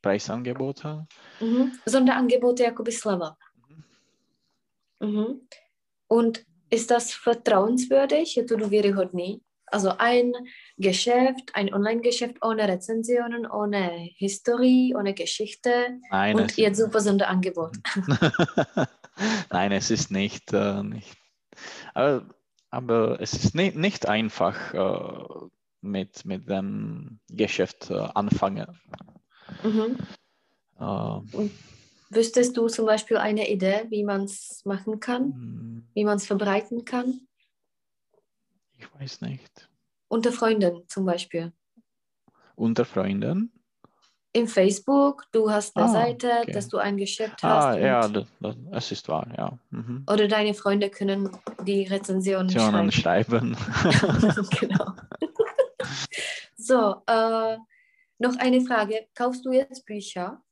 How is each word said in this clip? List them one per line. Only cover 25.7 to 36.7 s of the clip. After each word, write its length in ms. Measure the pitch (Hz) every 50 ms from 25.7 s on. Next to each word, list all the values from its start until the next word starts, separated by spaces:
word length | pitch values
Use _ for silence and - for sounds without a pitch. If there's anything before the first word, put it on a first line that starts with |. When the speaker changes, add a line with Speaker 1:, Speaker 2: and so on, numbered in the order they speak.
| _ _
Speaker 1:
mit, 440 | - 101 101 95 92 - _ - -
mit 240 | 95 95 92 85 -
dem 720 | 98 95 95 98 101 104 107 107 110 113 - 127 113 - _ _
Geschäft, 640 | - - 107 101 - - 92 - - _ - -
äh, 160 | 92 98 104 - -
anfangen. 520 | - 101 104 - - - 95 98 - - - - _ _ _ - - - - _ - _ _ _ _ - - - - -
Speaker 2:
Mhm. 340 | 220 214 220 214 226 262 262 - - - _ _ _ _ _ _ _ _ _ _ _ _ _
Speaker 1:
Äh, 40 | - - 98 107 110 107 107 101 - - -
Speaker 2:
Und 140 | - 214 208 - - - - - - _ _ _ _ _ _
wüsstest 480 | 202 226 226 226 - 254 247 247 247
du 100 | 240 226 226
zum 160 | 226 - 226
Beispiel 300 | 214 214 214 214 - 226
eine 300 | 208 208 214 208 214 214 -
Idee, 360 | 208 185 185 190 196 214 226 226
wie 140 | 220 208 208
man's 580 | 208 196 196 196 196 - - - - - - _
machen 340 | 202 196 190 196 214 214 214
kann? 240 | - 247 247 247 269 285 135
Speaker 1:
Hm. 540 | 123 - 117 - - 117 117 113 - - _ _
Speaker 2:
Wie 120 | 208 208
man's 200 | 208 208 202 202
verbreiten 600 | - 202 196 208 202 196 208 214 -